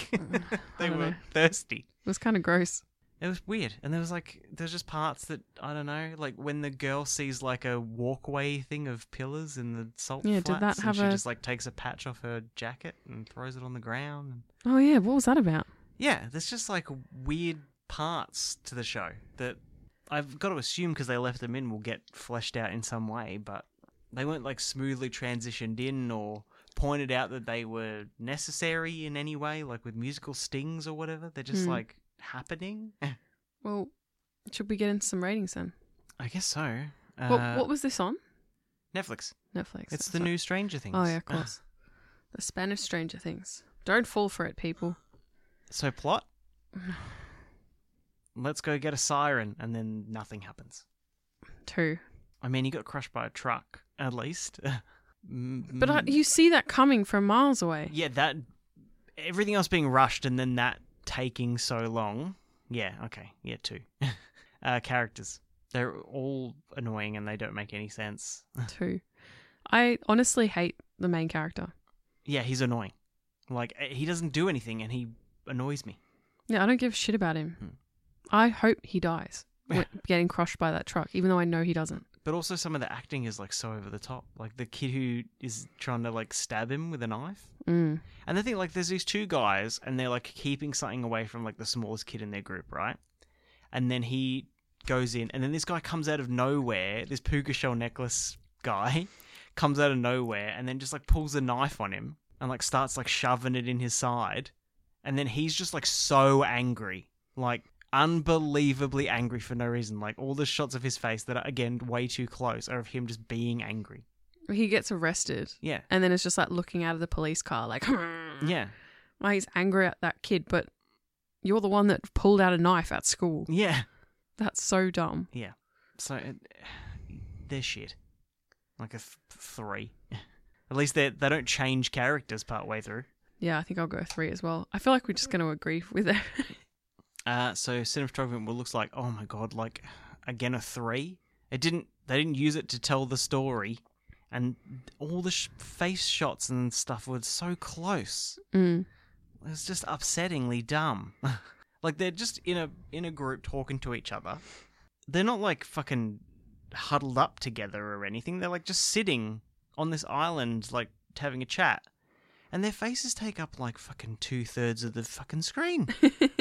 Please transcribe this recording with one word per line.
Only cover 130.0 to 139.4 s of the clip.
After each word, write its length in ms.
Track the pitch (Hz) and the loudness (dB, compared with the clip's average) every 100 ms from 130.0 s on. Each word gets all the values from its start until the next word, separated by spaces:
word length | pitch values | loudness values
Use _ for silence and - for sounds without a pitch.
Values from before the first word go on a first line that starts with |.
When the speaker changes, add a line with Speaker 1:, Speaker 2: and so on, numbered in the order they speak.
| - 117 - | -14 -12 -12
Speaker 2:
<laughs> 400 | - - _ - | -20 -20 _ -4
At 40 | 131 | 2
least 180 | 143 156 | 4 4
they, 140 | 139 | 4
they 200 | 98 139 | 4 2
don't 160 | 151 123 | 2 2
change 460 | - 131 131 123 | 0 2 2 0
characters 520 | 131 123 147 - 110 | 2 2 2 -2 -8
part 220 | - 110 107 | -6 -6 -4
way 160 | 107 | -6
through. 220 | 101 110 135 _ _ _ | -6 -10 -12 _ _ _
Speaker 1:
Yeah, 220 | 170 156 | 0 0
I 20 | |
think 180 | 170 185 | -2 -2
I'll 60 | 165 | -2
go 160 | - | -2
three 280 | 170 - 160 | -4 -4 -4
as 100 | 185 | -2
well. 260 | 165 165 - | -4 -4 -4
I 60 | 196 | 0
feel 120 | 262 | 4
like 140 | 254 - | 4 4
we're 60 | |
just 160 | 185 175 | -2 0
gonna 200 | 180 160 | 0 0
agree 340 | 151 160 165 175 | -2 -4 -4 -2
with 160 | - 202 | 2 4
it. 80 | 208 - - | 2 0 -4
<laughs> 220 | - - _ _ _ _ _ - 120 | -6 -10 _ _ _ _ _ -8 -2
Speaker 2:
Uh, 280 | 123 123 | 0 0
so 280 | 90 - 123 | 0 -2 0
cinematography 640 | 113 147 135 - 127 120 107 | 0 -2 -2 -2 -2 -2 -4
looks 260 | 120 123 | -4 -4
like, 160 | 120 107 | -2 -2
oh 160 | 135 123 | -4 -4
my 140 | 107 107 | -4 -6
god, 280 | 107 | -6